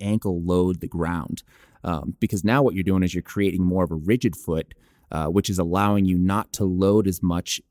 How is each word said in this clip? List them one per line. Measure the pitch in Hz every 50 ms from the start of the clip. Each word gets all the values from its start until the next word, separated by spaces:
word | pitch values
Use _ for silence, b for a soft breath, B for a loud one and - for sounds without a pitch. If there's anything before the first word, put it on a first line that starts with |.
ankle | 98 101 107 110 - 101 90 87
load | 85 87 90 90 90 90 92 -
the | -
ground. | - - 82 85 80 87 85 69 - - - - b b b b b b b b
Um, | 87 85 73 - - - -
because | - - - 98 78
now | 104 120 139 143
what | 123 82
you're | 95 90
doing | 95 95 95 92
is | 90 90
you're | 90 85
creating | - - 101 101 98 87 90 90
more | 90 90 92 90
of | 80
a | 82
rigid | 80 76 90 113 127 - 131 -
foot, | - - - 82 80 - - - b b b b b b b
uh, | - 78 78
which | 76 85 101 98 -
is | 98 90
allowing | 87 85 87 95 101 104 104 101 98
you | 92 92
not | 90 90 92 98 107 - _ -
to | - 104
load | 95 92 90 95 98 101 107 98 95
as | 92 - -
much | 92 85 87 - - - - - _